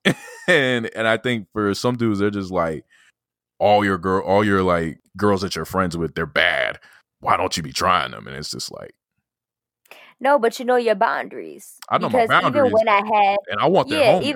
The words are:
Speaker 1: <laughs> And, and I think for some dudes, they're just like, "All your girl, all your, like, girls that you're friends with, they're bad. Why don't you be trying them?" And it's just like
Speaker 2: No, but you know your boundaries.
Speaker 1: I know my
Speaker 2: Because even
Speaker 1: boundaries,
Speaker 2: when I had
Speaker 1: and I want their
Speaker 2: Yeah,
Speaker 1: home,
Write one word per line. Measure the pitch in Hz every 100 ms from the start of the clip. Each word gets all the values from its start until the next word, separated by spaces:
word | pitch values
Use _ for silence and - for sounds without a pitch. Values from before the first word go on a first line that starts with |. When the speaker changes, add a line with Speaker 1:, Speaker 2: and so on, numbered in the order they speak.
Speaker 1:
<laughs> | - - - - -
And, | 165 131 123 113 104
and | 113
I | 113
think | 127 117 95
for | 107 101
some | 98 123 123
dudes, | 117 98
they're | 104
just | 101 92
like, | 90 82 78 - _ _ _ _ _ _ -
"All | 101 104
your | 101 95
girl, | 95 95
all | 90 98
your, | 107 98
like, | 92 85 82 69 _ 92
girls | 104 98
that | 95 80
you're | 82
friends | 95 92 82
with, | 80 -
they're | 78
bad. | 71 85 71 57 - - - _ _
Why | - 92
don't | 92 -
you |
be | 73
trying | - 90 90 65
them?" | 53 52
And | 67
it's | 78
just | 62 -
like | 50 50 - _ _ _ _ _ _ _ _ _ - - _
Speaker 2:
No, | 262 285
but | 233 -
you |
know | 247 247
your | 226
boundaries. | 202 226 143 - 123 80 71 - - -
Speaker 1:
I | 131
know | 170
my | 247
Speaker 2:
Because | 226 156
even | 175 285
Speaker 1:
boundaries, | 254
Speaker 2:
when | 214 226
I | 202
had | 214 208 202 202 -
Speaker 1:
and | 104
I | 135
want | 185 262
their | 302
Speaker 2:
Yeah, |
Speaker 1:
home, | 233 185 262